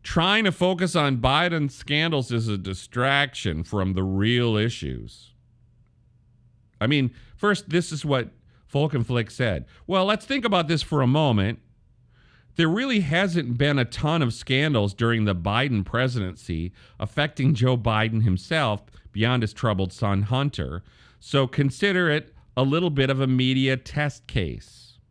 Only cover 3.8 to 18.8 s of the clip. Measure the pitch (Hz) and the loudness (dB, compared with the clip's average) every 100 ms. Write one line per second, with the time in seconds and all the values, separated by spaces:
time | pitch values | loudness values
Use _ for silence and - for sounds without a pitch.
3.8 | 95 92 95 98 107 120 120 107 113 - | 0 0 -2 0 2 2 2 0 -2 -4
4.8 | 73 62 53 - - _ _ _ _ _ | -8 -8 -12 -20 -20 _ _ _ _ _
5.8 | _ _ _ _ _ _ _ _ _ _ | _ _ _ _ _ _ _ _ _ _
6.8 | 110 147 127 - - - 202 196 - 170 | 0 2 0 -4 -20 -2 0 0 0 -2
7.8 | 165 151 151 131 113 - - _ _ 143 | -2 -6 -2 -2 -2 -14 -20 _ _ -2
8.8 | 151 147 117 120 110 - 123 80 62 - | 0 -2 -2 -2 -4 -4 -2 -2 -8 -18
9.8 | - 185 190 214 - 277 233 196 156 160 | -4 0 0 -2 -2 -2 2 0 2 -2
10.8 | - 151 127 147 147 107 98 123 _ _ | 0 2 4 4 4 4 2 -2 _ _
11.8 | _ _ _ _ _ - _ - 160 196 | _ _ _ _ _ -20 _ 0 0 2
12.8 | 269 220 151 165 196 170 120 120 143 143 | 0 0 0 0 0 -2 -2 0 2 2
13.8 | 120 - 147 165 123 - - 131 156 127 | -2 -2 0 2 0 -2 -2 0 2 2
14.8 | 101 98 117 117 104 90 87 110 139 110 | 0 0 0 2 0 0 0 0 0 0
15.8 | 92 117 131 120 92 85 - 82 87 - | 0 -2 0 -2 -6 -8 -6 -6 -6 -10
16.8 | - - - - 143 - 131 117 127 123 | -20 -10 -8 -4 -4 0 2 4 2 2
17.8 | 113 107 110 113 107 92 - 160 127 104 | 0 0 0 2 2 2 0 -2 0 -2